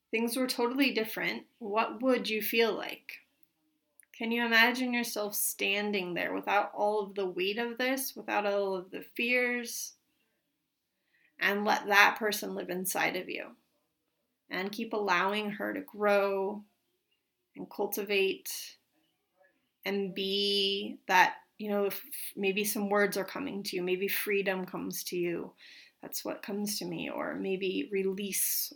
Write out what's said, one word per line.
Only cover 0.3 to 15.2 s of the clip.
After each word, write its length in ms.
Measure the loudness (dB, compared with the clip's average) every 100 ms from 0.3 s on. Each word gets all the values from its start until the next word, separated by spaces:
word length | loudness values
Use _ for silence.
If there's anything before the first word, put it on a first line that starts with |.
| 0
were 100 | -2
totally 460 | 0 0 2 2
different? 500 | 2 -2 -2 -4 -6 -10 _
What 420 | -2 0 0 0
would 280 | 2 2 2
you 120 | -2
feel 320 | 0 2 2
like? 380 | 0 -6 -10 -14 -18 _ _ _ _ _ _ _ -20 _ -8
Can 140 | -2
you 140 | 0 4
imagine 480 | 6 6 4 0
yourself 420 | 0 -2 -4 -4 -2
standing 800 | -2 0 0 2 2 0 0
there 200 | -2 -2
without 380 | -2 2 2 2
all 280 | 0 0 2
of 140 | -2 -4
the 120 | -4
weight 300 | -2 -2 0
of 200 | -4 -2
this, 360 | 0 0 -2 -8
without 300 | -2 0 2
all 280 | 2 0
of 180 | -2 -6
the 120 | -12 -8 -4
fears? 760 | 2 2 2 -2 -4 -8 -10 -14 _ _ _ _ _ _ _ _ _ _ _ _ _ -2
And 280 | 0 2 2
let 220 | 2 6
that 280 | 8 8 6
person 380 | -2 -2 -4 -6
live 140 | -6
inside 480 | -4 -2 0 0 0
of 120 | -6
you. 180 | -8 -10 -16 _ _ _ _ _ _ _ _ _
And 220 | -6 -4
keep 220 | -6 -4
allowing 580 | -2 2 2